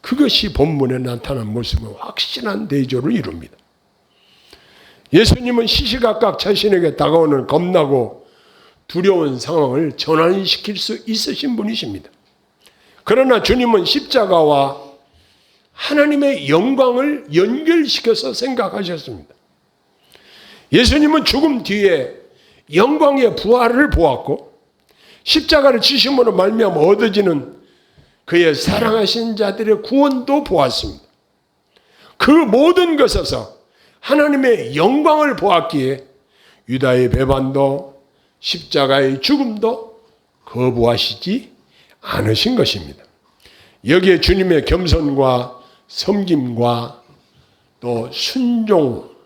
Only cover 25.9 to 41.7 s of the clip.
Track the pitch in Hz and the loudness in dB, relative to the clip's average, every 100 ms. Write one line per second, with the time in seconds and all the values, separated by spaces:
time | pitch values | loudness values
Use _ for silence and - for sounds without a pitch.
25.9 | 277 220 269 233 190 190 220 214 165 156 | 0 0 2 2 2 0 2 0 2 2
26.9 | 208 226 202 196 151 123 - _ _ _ | 4 2 2 0 0 -4 -18 _ _ _
27.9 | _ _ _ - 170 170 147 - 196 226 | _ _ _ -2 2 2 2 -2 0 0
28.9 | 220 202 233 233 208 202 196 220 208 214 | 0 0 -2 -4 -2 -2 -2 0 0 2
29.9 | 269 285 262 247 277 - 175 131 - 107 | 2 2 0 0 -2 0 0 2 0 -8
30.9 | - _ _ _ _ _ _ _ _ _ | -12 _ _ _ _ _ _ _ _ _
31.9 | _ - _ - 311 285 220 311 359 349 | _ -20 _ 4 4 4 4 4 4 2
32.9 | 302 247 - 170 123 110 - _ _ _ | 2 2 0 -4 -6 -8 -18 _ _ _
33.9 | _ - 294 294 277 262 220 147 147 180 | _ -2 2 2 2 2 0 -2 0 2
34.9 | 277 311 302 294 220 190 180 - 147 131 | 2 2 2 2 0 0 0 0 -4 -2
35.9 | 135 - _ _ _ _ _ - 127 135 | -4 -10 _ _ _ _ _ -8 -2 2
36.9 | 127 127 123 131 135 131 139 139 139 - | 2 2 2 0 0 0 0 0 -2 -8
37.9 | - _ _ _ _ - 175 - 151 135 | -20 _ _ _ _ -10 -8 -4 -2 2
38.9 | 135 135 135 - 277 254 214 226 247 - | 2 0 -2 -2 0 0 -2 -4 -4 -12
39.9 | - _ _ _ _ - 120 127 117 117 | -20 _ _ _ _ -14 -2 -2 2 0
40.9 | 117 - - - 226 - _ _ | 2 -4 -6 -6 -6 -8 _ _